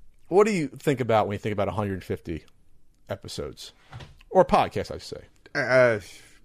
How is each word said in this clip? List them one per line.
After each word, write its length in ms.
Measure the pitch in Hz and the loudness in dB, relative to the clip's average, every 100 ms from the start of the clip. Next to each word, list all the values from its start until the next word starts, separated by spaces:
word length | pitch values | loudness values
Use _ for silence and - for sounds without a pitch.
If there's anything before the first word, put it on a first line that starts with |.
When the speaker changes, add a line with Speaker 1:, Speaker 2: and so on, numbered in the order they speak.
| - - - | -20 -20 0
Speaker 1:
what 180 | 175 214 | 4 4
do 60 | |
you 160 | 196 143 | 2 -2
think 320 | 131 - 131 | -4 -2 -2
about 260 | 117 110 98 | 2 2 2
when 80 | |
you 40 | 101 | -2
think 160 | 110 | -4
about 120 | 104 95 | -2 -2
a 60 | |
hundred 320 | 92 104 95 | -2 -4 -6
fifty 400 | - 95 - 85 - _ - - - _ - | -6 -8 -6 -10 -12 _ -20 -20 -20 _ -12
episodes? 640 | 98 - - 71 62 - - _ - - - - | -12 -10 -10 -10 -12 -20 -20 _ -20 -20 -20 0
Or 140 | 185 | 2
podcasts, 460 | 175 196 107 107 87 | 4 4 2 -2 -6
I 80 | 73 | -10
should 40 | |
say. 220 | - - - _ - | -12 -16 -16 _ -8
Speaker 2:
Uh, 440 | 147 120 131 123 113 - - - - | -4 2 4 6 2 -6 -18 -20 -20